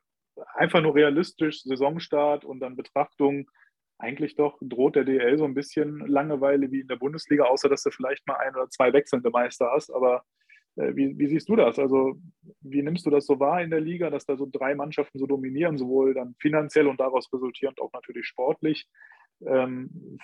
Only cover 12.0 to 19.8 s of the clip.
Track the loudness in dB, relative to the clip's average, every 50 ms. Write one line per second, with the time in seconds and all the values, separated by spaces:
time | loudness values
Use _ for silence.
12 | 2 0 -2 -6 -14 -20 -20 _ _ -20 -20 _ -12 -6 -4 -4 -2 -2 -4 -4
13 | 0 2 2 2 2 2 2 2 2 2 0 0 -2 -2 -2 -2 -2 -2 -4 -4
14 | -4 -4 -4 -4 -4 -4 -4 -4 -6 -6 -6 -4 -2 -2 -2 -4 -6 -4 -4 -4
15 | -4 -4 -6 -6 -4 -2 -2 -2 -4 -4 -4 -2 -2 -2 -2 -2 -2 0 2 2
16 | 4 2 2 0 -4 -8 -6 -4 -2 0 0 0 0 2 2 4 4 4 2 0
17 | 0 0 0 -2 -2 -4 -6 -6 -6 -6 -6 -4 -6 -6 -6 -6 -10 -10 -10 -14
18 | -14 -14 -12 -12 -12 -10 -6 -2 0 0 0 0 0 -2 -2 -2 -6 _ _ _
19 | -20 -20 -20 _ _ _ _ _ -2 2 2 2 2 0 -4 -8